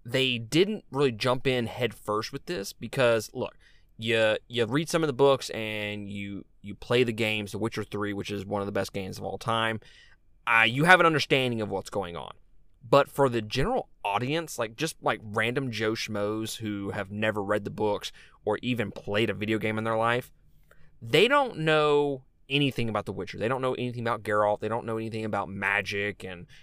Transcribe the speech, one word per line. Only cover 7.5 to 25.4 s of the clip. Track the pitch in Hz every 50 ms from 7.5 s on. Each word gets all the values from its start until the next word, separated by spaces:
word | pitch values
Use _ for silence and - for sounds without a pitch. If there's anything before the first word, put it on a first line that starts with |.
| -
The | 98
Witcher | 107 113 - 110 104
Three, | - - 101 104 101 101
which | 98 95 -
is | 104 101 95
one | 98 101 101 101
of |
the | 101 101
best | 98 98 - -
games | 101 95 95 101 104
of | 104
all | - - -
time. | - 113 113 113 113 113 113 104 - - - - - - - _ _ _ - _ -
Uh, | 120 117 113 113
you | 113 117 139 151
have | 175 185 175
an | 175
understanding | 165 160 139 - - 143 135 131 127 120 113
of | 107 101
what's | 98 95 - -
going | - 104 95 87 85
on. | 80 58 50 - - - - - - - - - _ - 117
But | 135 139 135 -
for | - - 139 131
the | 117 117 110
general | 107 - 127 147 214 262 226 - _ - - -
audience, | 104 98 - 123 127 151 165 165 151 - -
like, | 117 110 113
just, | - 147 - - - -
like, | 139 117 104 110
random | 107 104 110 110 117 123 143 135 127
Joe | 113 101 110 110 113
Schmoes | - - - 107 101 104 104 110 110 110 110 -
who | - 113 104 104 101 98 98 98
have | 107 98 98
never | 101 104 110 107 101 107 98
read | 98 104 107 101
the | -
books | - 101 107 104 101 95 - - - - - - - - -
or | 104 104 - -
even | 123 123 113 107 95
played | - - - - 101 107 117 104
a | 98
video | 98 104 104 110 107
game | 110 110 107
in | 110 110
their | 113 113 110
life, | 113 117 120 123 - - - _ _ - _ - - - - - - - - - -
they | 113 123 156 202 254
don't | 285 294 269 240 - -
know | 156 156 156 156 151 151 147 147 147 143 139 131 - _ _ _ _ -
anything | 135 143 147 135 - - 117 113
about | 104 107 101
The | - 95
Witcher. | 98 95 - -
They | - 101 117
don't | 135 127
know | 131 131 123
anything | - 123 123 117 123
about | 113 117 117 107 101
Geralt. | 107 104 104 107 104 104 -
They | - 107
don't | 110 120 -
know | 113 113
anything | 113 113 113 110 110 110
about | 107 104 101